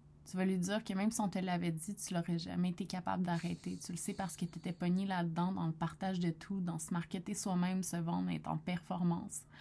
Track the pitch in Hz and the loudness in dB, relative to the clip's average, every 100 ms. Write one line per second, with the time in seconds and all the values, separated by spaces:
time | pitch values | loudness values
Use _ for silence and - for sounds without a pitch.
0 | - - - 185 190 185 180 214 220 190 | -20 -20 -8 0 2 2 2 0 0 2
1 | 214 226 202 185 185 175 175 160 208 202 | 2 2 2 2 2 2 2 0 -4 -6
2 | - 170 175 170 170 175 180 175 180 180 | 0 0 2 0 0 2 2 0 -4 -2
3 | 190 185 180 165 175 170 175 180 - 175 | 0 0 2 2 0 -4 -6 -6 -6 -4
4 | - 196 190 - 175 165 - 170 175 185 | -4 -2 -4 -2 -4 -4 -6 -2 2 4
5 | 196 180 170 165 180 190 165 160 165 - | 2 2 0 2 0 2 0 0 -2 -2
6 | 190 185 175 160 - 196 175 160 - 170 | -2 2 2 0 -4 -2 0 -2 -2 -2
7 | 170 190 175 202 202 180 180 190 175 170 | -2 -4 -4 -2 2 2 4 2 0 -2
8 | 165 175 180 156 - 156 180 175 - 175 | 0 0 0 -2 0 -2 0 -4 -4 2
9 | 175 170 - - - - | 2 2 -2 -8 -10 -16